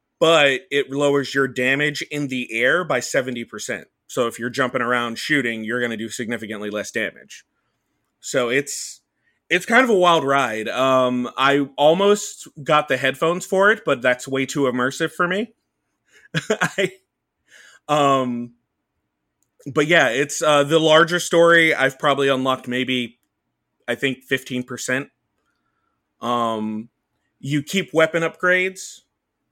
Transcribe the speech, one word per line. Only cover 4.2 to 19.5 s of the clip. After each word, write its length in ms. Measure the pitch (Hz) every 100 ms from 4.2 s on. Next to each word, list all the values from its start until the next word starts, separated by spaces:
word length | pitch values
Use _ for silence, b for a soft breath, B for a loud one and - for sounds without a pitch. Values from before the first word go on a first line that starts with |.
| 117
if 120 | 113
you're 120 | 120
jumping 320 | 120 127 131
around 360 | 120 123 120 113
shooting, 460 | - 151 120 113
you're 160 | 110 120
gonna 160 | 120 113
do 120 | 110
significantly 640 | - 113 117 107 107 104
less 200 | 104 101
damage. 540 | 113 101 - 64 - _ _ _ _ _ _ _ _
So 300 | - 139 120
it's, 500 | 131 139 - - - _ _ _ _ _
it's 160 | 175
kind 180 | - 233
of 60 | 254
a 60 |
wild 300 | 202 180 165
ride. 440 | 139 139 127 110 107
Um, 640 | 101 131 131 127 123 123 -
I 300 | 135 143 139 -
almost 720 | 147 175 202 208 - - - -
got 260 | 135 151 147
the 100 | 127
headphones 480 | 131 131 165 175 -
for 240 | 190 202
it, 120 | 220 -
but 160 | 131
that's 260 | 127 123 -
way 160 | 135
too 200 | 131 147
immersive 480 | 135 123 127 - 160
for 140 | - 175
me. 280 | 190 233 _ _ _ _ _ b b b
<laughs> 160 | 160 -
I, 420 | 214 - - 190 - _ _ _ _ B B B B -
um, 640 | 151 143 135 127 120 120 _ _ _ _ _ _ _ _ _ _